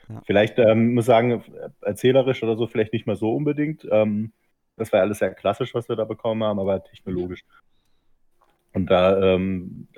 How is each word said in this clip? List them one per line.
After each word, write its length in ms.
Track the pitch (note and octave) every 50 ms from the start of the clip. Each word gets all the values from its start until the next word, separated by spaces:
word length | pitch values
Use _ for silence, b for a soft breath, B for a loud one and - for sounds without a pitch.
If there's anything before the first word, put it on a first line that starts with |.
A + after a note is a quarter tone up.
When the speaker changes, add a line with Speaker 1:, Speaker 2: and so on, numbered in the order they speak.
| b
Speaker 1:
Ja. 140 | b A2 A2 -
Speaker 2:
Vielleicht, 340 | - G2 G2+ G#2+ A2 - -
ähm, 340 | A2+ G#2+ A2+ A2+ A#2 A#2 B2
muss 120 | B2 A2
sagen, 380 | A#2+ A#2 A2+ A#2+ B2 A#2 G#2 - - - - - - _ _
erzählerisch 640 | - G2+ G#2 - - B2 B2+ C3+ B2 C3 B2 - A2+
oder 120 | A2 A2+
so 120 | A2 A#2+
vielleicht 260 | - - A#2+ G#2+ - -
nicht 140 | A2 -
mal 80 | A#2+ G2+
so 180 | F#2 A2 A2 A#2+
unbedingt. 540 | C#3+ D3 D3 D3 C#3 D3+ D#3 D#3 - - -
Ähm, 440 | G#2 G#2+ G#2+ G#2+ G#2 G#2+ A2 G#2+ _ _ _ _ _ _ _ _ _
das 160 | - A2 - -
war 80 | G2
alles 160 | F#2+ G#2 G#2
sehr 160 | - G#2+ F#2 -
klassisch, 400 | - - F#2+ G2+ - C3 - -
was 160 | A#2+ - -
wir 60 | A#2+
da 100 | G#2+ A2
bekommen 380 | A2 A2 - - A#2 A2 A2 A2
haben, 160 | G#2+ G#2 G2
aber 240 | F#2+ G2+ G2 F#2+ -
technologisch. 580 | - - - - G2 F#2 F2+ F2 F2+ F2+ - _ b b b b _ _ _ _ _ _ _ _ _ _ _ _ _ _ _ _ _ _ _ _ _ -
Und 160 | F#2+ F2+ D#2+
da, 320 | F#2+ F2+ F2+ F#2+ G2 G2 F#2+ F#2+ F#2
ähm, 560 | F#2 F#2 F#2+ F#2+ F2+ F2+ F#2 - - - - _